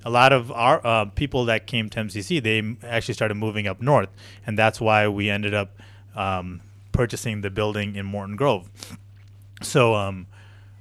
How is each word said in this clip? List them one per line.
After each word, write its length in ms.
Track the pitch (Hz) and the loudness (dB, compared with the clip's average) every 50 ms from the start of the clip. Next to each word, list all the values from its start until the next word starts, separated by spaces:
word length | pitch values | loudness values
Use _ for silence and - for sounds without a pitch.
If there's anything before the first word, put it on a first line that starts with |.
| - | -6
a 60 | 117 | 0
lot 220 | 117 120 127 135 139 | 4 6 6 6 6
of 180 | 127 117 123 | 4 0 -2
our, 340 | 127 117 117 127 156 160 - | -4 0 2 4 4 2 2
uh, 200 | 120 113 113 104 | 2 2 2 0
people 400 | 104 98 - 151 139 143 131 123 | -2 -4 -6 -4 -2 -2 0 0
that 220 | 117 113 110 104 | 2 0 0 -2
came 220 | - 123 117 110 107 | -4 -4 -4 -4 -4
to 80 | - 117 | -4 -6
M 100 | 110 104 | -6 -6
C 120 | 95 107 95 | -6 -8 -6
C, 180 | - 180 156 | -4 -2 -2
they 180 | 117 110 110 110 | 0 0 0 0
m-, 200 | 107 107 120 - - | 0 -4 -6 -10 -8
actually 320 | 117 117 117 - - 107 | -4 -4 -2 -2 -2 -4
started 220 | - 113 107 104 | -2 -2 -2 -2
moving 320 | 104 110 110 104 107 104 101 | -2 -4 -4 -2 -2 -4 -4
up 120 | 95 - | -4 -4
north, 280 | 117 139 147 120 98 - - - - - - - - | 0 2 4 4 2 0 -4 -14 -20 -20 -20 -14 -8
and 120 | - 107 104 | -4 0 4
that's 220 | 110 110 - - | 4 4 2 2
why 260 | 113 110 107 107 104 | 2 4 4 4 4
we 240 | 107 101 101 101 104 | 2 2 0 0 0
ended 240 | 101 104 104 104 104 | 0 0 -2 -2 0
up, 240 | 104 98 98 - - - - - - - - - | -2 -2 -4 -8 -18 -20 -20 -20 -20 -20 -14 -8
um, 460 | 110 98 98 95 92 90 92 92 87 - - - - - - | -4 -4 -2 -2 -4 -4 -8 -12 -14 -16 -18 -20 -20 -10 -2
purchasing 520 | - - 123 113 - - - 117 107 104 101 | 0 0 0 0 -2 -4 -6 -4 -4 -4 -4
the 80 | 101 | -4
building 440 | 98 110 107 107 104 104 104 104 101 | -2 -2 -2 0 0 -2 -4 -4 -6
in 100 | 101 98 | -6 -6
Morton 300 | 98 101 101 98 98 104 | -6 -6 -6 -6 -6 -4
Grove. 340 | 101 139 143 113 92 87 98 - - - - - - - - - - - - - - - - - - - | 0 2 2 2 0 -2 -8 -20 -20 -18 -18 -18 -18 -20 -20 -20 -20 -20 -20 -20 -20 -20 -20 -18 -12 -6
So, 320 | - - 147 123 113 113 | 0 4 4 4 6 4
um, 320 | 104 98 98 98 92 90 - - - - - - - - - - - | 2 0 -4 -6 -8 -12 -14 -18 -20 -20 -20 -20 -20 -20 -20 -20 -12